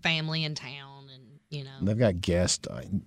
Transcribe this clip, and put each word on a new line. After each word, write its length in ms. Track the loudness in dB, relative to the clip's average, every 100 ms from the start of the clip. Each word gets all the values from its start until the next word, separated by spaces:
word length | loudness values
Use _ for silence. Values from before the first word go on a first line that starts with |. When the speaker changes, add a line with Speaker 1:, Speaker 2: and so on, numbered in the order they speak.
Speaker 1:
family 420 | 2 2 2 0
in 100 | -2
town, 520 | -4 -8 -14 -14 -18 -20
and, 80 | -20 -20 -20 _
you 160 | -10
know. 60 | -10 -2
Speaker 2:
They've 180 | 0 4
got 220 | 4 4
guests, 480 | 2 2 2 0 -4
uh, 140 | -10
in, 180 | -6 -6